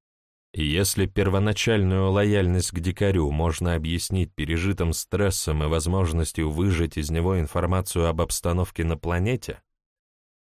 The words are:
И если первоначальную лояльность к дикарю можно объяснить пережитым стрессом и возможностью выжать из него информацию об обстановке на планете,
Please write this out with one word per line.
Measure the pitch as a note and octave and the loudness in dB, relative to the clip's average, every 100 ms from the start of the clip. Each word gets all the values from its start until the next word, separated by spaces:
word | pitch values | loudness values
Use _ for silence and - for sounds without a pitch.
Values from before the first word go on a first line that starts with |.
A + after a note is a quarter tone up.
| _ _ _ _ _ | _ _ _ _ _
И | E2 | -4
если | D2+ D#2+ G2 - F#2+ | 0 2 0 0 0
первоначальную | - F#2+ F#2+ G#2 A2 - A2 F#2 F#2+ F#2+ | 2 2 2 0 0 2 2 2 2 2
лояльность | G2 G#2 G#2 F#2 F2+ E2+ | 2 4 4 2 2 0
к | F2+ | -4
дикарю | E2+ F2+ G2+ F#2+ D2 | -4 0 2 2 2
можно | D2 E2 D#2+ F2 | 2 0 0 0
объяснить | E2+ D#2 E2 - F#2+ F2 | 0 -2 -4 -2 -2 -2
пережитым | - D2+ E2 F#2 G2 E2+ | -2 -2 0 0 0 0
стрессом | D#2+ - F#2 G2+ F2+ - D2+ | -2 -4 0 0 0 -2 0
и | D2+ | 0
возможностью | D#2+ D#2 F#2 F2+ E2 D#2+ - D#2 | 0 0 0 0 0 -2 -2 -2
выжать | D2+ G2 E2+ E2 D#2+ | 0 0 2 0 -2
из | D2+ | -4
него | D#2+ F2 F#2+ | 0 0 0
информацию | D#2 F2+ F2 F#2 F2+ F2 E2+ | 0 -2 0 0 -2 0 0
об | E2 | 0
обстановке | E2+ - F2+ F2 F2+ - | -2 -2 -2 0 -2 -2
на | E2 D#2+ | -2 -2
планете, | E2+ F2 F#2+ B2+ - - _ _ _ _ _ _ _ _ _ _ | -2 -2 0 -2 -6 -14 _ _ _ _ _ _ _ _ _ _